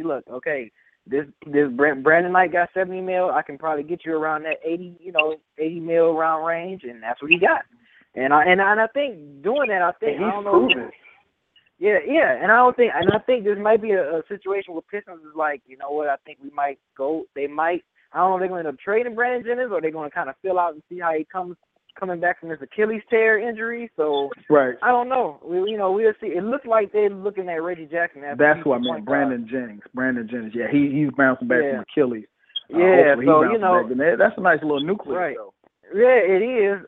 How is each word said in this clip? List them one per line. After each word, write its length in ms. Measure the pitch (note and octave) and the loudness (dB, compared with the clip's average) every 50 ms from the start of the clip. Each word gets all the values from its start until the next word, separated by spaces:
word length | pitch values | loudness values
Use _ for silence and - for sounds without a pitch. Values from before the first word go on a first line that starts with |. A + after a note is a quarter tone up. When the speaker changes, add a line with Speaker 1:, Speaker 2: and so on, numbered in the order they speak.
| D#3+ | -4
Speaker 1:
"Look, 220 | E3 C#3 B2 - - | -6 -6 -6 -8 -12
okay, 400 | A#2+ B2+ - D#3+ D3 C3+ A#2 G#2+ _ _ _ _ _ _ _ | -14 -8 -6 -4 -4 -4 -6 -12 _ _ _ _ _ _ _
this, 180 | - B2+ C#3+ D#3 - _ _ - | -4 -4 -4 -4 -6 _ _ -12
this 240 | D#3 C#3+ C#3+ D3 C3+ | -2 2 2 2 2
Brand-, 320 | A#2+ B2 D3 D3+ C#3+ C3+ C3 | 2 2 2 2 2 2 4
Brandon 300 | D#3 D#3+ E3+ F3+ F3+ F#3 | 4 4 4 4 4 4
Knight 180 | F#3 F#3 E3 | 2 2 4
got 180 | F3+ F3 F3 - - | 2 0 0 0 -2
seventy 260 | F#3+ F#3+ F#3 F#3 F#3 | -4 -4 -4 -4 -8
mil. 300 | F#3 F#3 F#3 F3+ F3+ E3+ | -6 -2 0 0 0 0
I 100 | C3+ D3+ | 0 -2
can 160 | D#3 - C#3+ | -2 -4 -12
probably 260 | C#3 D#3+ D#3+ D#3 D3 D3 | -8 -6 -4 -4 -4 -4
get 180 | D3+ F3 E3+ - | -6 -8 -8 -6
you 120 | D#3+ D#3+ | -4 -4
around 260 | D#3 D#3+ D#3 D#3 D3+ D#3 | -2 -2 -2 -4 -4 -4
that 160 | D#3+ D3+ - - | -6 -8 -6 -6
eighty, 320 | E3 E3+ F3 F3+ F3 F3 E3+ | -6 -6 -6 -8 -14 -18 -18
you 140 | E3 F#3 F3 | -16 -6 -4
know, 220 | D#3+ D#3 D#3 D#3 D3+ _ _ _ | -2 -2 -2 -4 -8 _ _ _
eighty 220 | - D#3 D#3+ F3 E3+ | -6 -6 -6 -6 -6
mil 340 | D#3+ E3 E3 E3 E3 E3 D#3+ | -6 -2 2 2 2 2 2
round 320 | D#3+ D#3+ D#3+ D#3+ D#3 D#3+ | 0 0 0 -2 -2 -2
range," 380 | E3 E3 E3 E3+ F#3 F#3+ F#3+ - | -4 -4 -4 -6 -10 -12 -12 -14
and 180 | A#2+ A#2+ A2+ | -16 -16 -12
that's 200 | A2 A2+ A#2+ - | -8 -8 -8 -8
what 100 | C#3+ D#3 | -2 -2
he 80 | E3+ F3 | 0 2
got. 220 | F#3+ E4 D#4+ - - _ _ _ _ _ _ _ _ _ - | 4 2 2 0 -4 _ _ _ _ _ _ _ _ _ -8
And 180 | - C3 C#3 D3 | -4 0 4 4
I, 100 | D3+ D#3 | 4 6
and 180 | F3+ F3+ G3 | 6 4 4
I, 100 | G3 G3 G#3 | 4 2 2
and 80 | A3 | 2
I 60 | A3 | 0
think 560 | A3 - C#4 C#4+ C4+ G#3 D#3 D3 C#3+ C#3 C#3 C#3+ | -2 -2 -4 -4 -4 -6 -12 -18 -20 -18 -8 -4
doing 260 | G3 C4 D4 C#4 G#3+ | -2 -2 0 0 0
that, 120 | G3+ F3+ | 0 0
I 100 | F3 F3 - - | 0 0 -2 -2
think, 180 | - D3 C#3+ | -4 -4 -2
Speaker 2:
And 80 | C#3+ G3 | -2 -4
he's 20 | |
Speaker 1:
I 40 | G#3+ | -4
don't 120 | G3+ G3+ G3+ | -4 -4 -2
know. 80 | G3+ | 2
Speaker 2:
proven. 400 | - - B3+ B3 - B2+ A2+ - - _ _ - _ _ _ _ _ _ _ _ _ _ _ _ _ - | 4 4 4 2 -2 -6 -12 -14 -16 _ _ -20 _ _ _ _ _ _ _ _ _ _ _ _ _ -4
Speaker 1:
Yeah, 200 | E3+ G#3+ G#3 E3+ D3 | -2 0 0 0 -2
yeah, 300 | G#3 C#4+ D#4+ C4 E3+ B2+ A#2 | 0 0 0 2 2 0 -2
and 100 | D#3 G3 | 2 2
I 60 | A3 | 4
don't 180 | B3 B3+ B3 B3 | 4 4 4 4
think, 160 | - A#3+ G#3 C3 | 2 0 0 2
and 180 | D3+ F3 G3 | 0 0 0
I 80 | G#3 G#3+ | 0 0
think 260 | - - C4 A#3+ F#3+ | 0 0 -2 0 0
this 120 | G#3 G3+ | -2 -2
might 240 | G3 G#3 G#3+ A3+ A3 | 0 2 2 2 2
be 100 | G#3+ A3 | 2 0
a, 280 | G3 F#3 D3+ C#3+ E3 D#3+ | 0 0 0 -2 -4 -6
a 20 | D#3 | -6
situation 460 | - G3+ F#3+ - F#3+ G3 G3 G3 F3+ E3 | -8 -14 -12 -8 -6 -6 -6 -6 -8 -12
where 100 | E3 - | -14 -12
Pistons 380 | - G3+ G#3 - G3 F3 E3 | -10 -12 -12 -12 -14 -20 -20
is 140 | D#3 D3+ D3+ | -20 -14 -6
like, 240 | D#3 D#3 D3+ D3 B2 _ | -4 -4 -4 -4 -6 _
"You 120 | B2+ C3 | _ -20
know 120 | C3 C#3 C#3+ | -14 -10 -6
what? 200 | D3 D3+ D3+ C#3+ | -4 -4 -2 -2
I 80 | C#3 - _ | -4 -4 _
think 140 | D3+ D3 _ C#3 | -20 -20 _ -18
we 60 | C#3+ | -12
might 300 | D3 C#3+ C#3+ C#3+ C3+ _ _ _ _ | -6 -4 -4 -4 -6 _ _ _ _
go." 260 | - C3+ C#3+ D#3+ D#3+ - _ - | -6 -4 -4 -4 -6 -8 _ -8
They 140 | C3+ C#3+ | -8 -8
might. 360 | C#3+ D3 D3+ D#3+ E3+ F3+ E3+ _ _ _ _ _ _ - | -6 -4 -2 -2 -2 -2 -4 _ _ _ _ _ _ -2
I 60 | D#3+ | 0
don't 100 | F3+ F#3+ | 2 2
know 60 | F#3 | 2
if 60 | F3+ | 0
they're 60 | F#3 | -2
gonna 120 | F#3 F#3 F3 | -4 -4 -6
end 80 | E3 D3+ | -6 -6
up 100 | C3+ - | -8 -8
trading 360 | - F#3+ G#3 A3+ B3 B3 G#3+ | -4 -2 0 0 0 -2 -2
Brandon 280 | A3+ A#3+ B3 B3 B3 G#3 | -2 -2 -2 -2 -4 -4
Jennings 280 | A#3 A#3+ B3 B3+ A#3 G3 | -4 -4 -4 -2 -2 -2
or 80 | D#3+ | -2
they're 80 | D#3+ D#3 | -2 -4
gonna 200 | D#3 D#3+ D3+ D3 | -4 -6 -10 -8
kinda 240 | - F3 D#3+ C3+ - _ - | -6 -6 -6 -6 -8 _ -4
fill 160 | F#3+ F#3 F3+ | -2 0 0
out 140 | F3 E3+ D3+ | 0 -2 -4
and 100 | D#3 _ | -8 _
see 120 | - F3+ F3+ | -16 -12 -4
how 140 | F3 E3 D#3+ | -2 -2 -2
he 80 | D#3 D#3 | -2 -4
comes, 320 | _ - F#3 F3+ F3+ E3+ _ _ _ _ _ _ _ _ - | _ -8 -10 -10 -10 -14 _ _ _ _ _ _ _ _ -12
coming 200 | G3 F#3 F3+ E3 | -8 -8 -6 -2
back 200 | E3+ F3 F3+ - | -2 -2 -2 -2
from 100 | E3+ E3 | -8 -12
this 120 | D#3+ D3 | -10 -10
Achilles 400 | C3+ - - G#3 G#3+ A3 A3+ G#3 - - | -12 -12 -2 -2 -2 -2 -2 -6 -4 0
tear 300 | A#3 A3+ A3 A3+ A3 G3+ | 2 2 4 4 2 2
injury. 500 | A3+ A#3+ A3 A3 A3+ A#3 A#3 A#3+ A#3+ A3+ - | 0 -4 -6 -6 -8 -8 -8 -8 -10 -12 -4
So 320 | - D3+ D3+ D3 C#3 C#3 C#3 B2+ - _ - | -4 -2 0 0 -2 -2 -4 -8 -10 _ 4
Speaker 3:
Right. 240 | D3+ C#3+ C3 B2+ B2 - G#3+ | 4 4 4 2 -2 0 2
Speaker 1:
I 60 | A#3+ | 2
don't 200 | B3 A#3+ A#3+ B3+ | 2 2 2 0
know. 300 | C4 B3+ A3 D#3+ C#3+ - - | 0 -2 -2 -2 -6 -10 -10
We, 280 | D#3+ F3 F3+ F#3+ G#3+ | -6 -4 -2 -2 -2
you 80 | A3 G#3 | -2 -2
know, 120 | G3 F#3 F#3+ | 0 0 0
we'll 200 | G#3+ A3+ G#3+ G#3+ - | 4 2 2 2 0
see. 60 | A3 | -8
It 160 | F#3+ D#3+ F3+ G3 | -6 -4 -4 -2
looks 240 | A3 C4 C#4+ - | -2 -4 -4 -2
like 240 | A#3 A3+ A3 G3+ G3 | 0 2 2 2 2
they're 180 | - G#3 G#3 G3+ | 0 2 2 0
looking 400 | G3+ F#3+ F#3+ G#3 G3 F#3+ F#3 F3+ | 0 -2 -8 -6 -6 -6 -8 -6
at 140 | E3+ D#3+ E3 | -6 -6 -4
Reggie 240 | F3+ F3+ D#3+ D#3+ | -6 -6 -8 -10
Jackson 360 | C#3+ E3 E3+ E3+ E3+ - C#3 C#3+ | -8 -4 -4 -4 -4 -6 -12 -12
as 140 | C#3+ C#3+ | -8 0
Speaker 3:
That's 220 | C3+ D3 D3 D3+ E3 | 4 4 4 4 4
Speaker 1:
the 40 | D#3+ | 2
Speaker 3:
who 80 | D3 B2+ | 0 0
I 40 | |
Speaker 1:
point 80 | A#2+ B2 | 0 0
Speaker 3:
meant, 200 | B2 A2 G#2+ G#2 | -4 -4 -6 -4
Speaker 1:
guard. 240 | B2 C#3+ C#3+ C#3 C3+ | -2 0 0 0 0
Speaker 3:
Brandon 200 | B2+ A#2+ A2+ A2 | -2 -4 -6 -6
Jennings. 320 | B2+ C3 B2 A2+ G#2 G2+ - - - | -6 -8 -8 -8 -14 -18 -20 -14 -8
Brandon 320 | B2 B2+ C3 B2 A#2+ A2+ G#2+ | -4 -4 -2 -2 -4 -6 -8
Jennings. 240 | B2 A#2+ A2 G#2+ G#2+ | -8 -8 -8 -8 -6
Yeah, 140 | A#2 A2+ G#2+ | -6 -4 0
he, 200 | C#3+ C#3+ C#3+ C#3+ C3+ | 2 2 2 2 2
he's 160 | D3+ D3+ C3+ B2 | 0 0 0 2
bouncing 300 | - C3+ C3 B2 - B2+ | 2 2 2 2 0 0
back 140 | A#2+ B2+ A#2+ C3 | 0 2 2 2
Speaker 1:
Yeah. 80 | C#3 | 0
Speaker 3:
from 140 | C3+ B2 G2+ - | -2 -6 -8 -4
Achilles. 360 | - - C3+ B2 A#2 A2 A2 _ _ _ _ _ - - _ - | 0 0 0 0 0 -6 -10 _ _ _ _ _ -12 -12 _ -4
Uh, 60 | C#3+ | 0
Speaker 1:
Yeah, 380 | E3+ F3+ F#3 F#3 - - D3 C#3 | 4 4 6 8 8 8 6 6
Speaker 3:
hopefully 80 | A#2+ C3 | 4 6
he 60 | D3+ | 6
Speaker 1:
so, 100 | D#3 D#3 | 6 6
you 60 | D3 - | 6 4
Speaker 3:
bounces 120 | - A3 | 2 2
Speaker 1:
know, 200 | G3 - - - | 2 4 4 2
Speaker 3:
back. 100 | A2+ A2+ | 2 0
And 80 | B2+ B2+ | -2 0
that, 160 | D3 E3+ A#2+ A#2 | 2 2 4 4
that's 180 | F#3+ A3+ - | 2 2 2
a 40 | A3 | 2
nice 200 | F#3 F3+ D#3+ C#3+ | 2 2 2 2
little 240 | D#3 D3+ D3 C#3 C#3+ | 0 -2 -2 -2 -2
nucleus, 320 | E3 G3+ G#3 - C#3+ D#3 | -2 -4 -4 -4 -6 -4
Speaker 1:
right. 180 | F3+ F3+ D3 A#2+ | -4 -4 -4 -6
Speaker 3:
though. 180 | A2+ G#2 F#2+ _ _ _ _ _ _ _ G2 D#3+ | -10 -14 -18 _ _ _ _ _ _ _ -8 0
Speaker 1:
Yeah, 260 | G3+ A#3+ B3+ B3+ A#3 | 4 4 6 6 6
it 200 | F3+ F3+ F#3+ F3+ A3 | 4 4 2 2 2
is. 400 | B3+ B3+ A3+ G3 G3+ G3+ F#3 - | 0 0 0 0 0 0 -4 -8